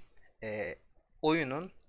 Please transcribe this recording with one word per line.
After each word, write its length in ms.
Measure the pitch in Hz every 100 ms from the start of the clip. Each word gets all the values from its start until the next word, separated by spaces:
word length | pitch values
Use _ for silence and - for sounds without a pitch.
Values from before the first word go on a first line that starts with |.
| - - - -
e, 320 | 110 107 - - - _ _ -
oyunun 500 | 156 165 131 143 190 -